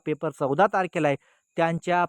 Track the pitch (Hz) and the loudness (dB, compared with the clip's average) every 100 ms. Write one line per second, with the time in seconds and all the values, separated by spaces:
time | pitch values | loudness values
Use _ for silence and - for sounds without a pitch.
0 | - 147 160 - 135 143 208 196 180 175 | -4 -4 -6 -4 -2 2 2 2 -2 0
1 | 151 139 _ _ _ - 165 170 - 175 | 0 -2 _ _ _ -2 -2 -2 -2 0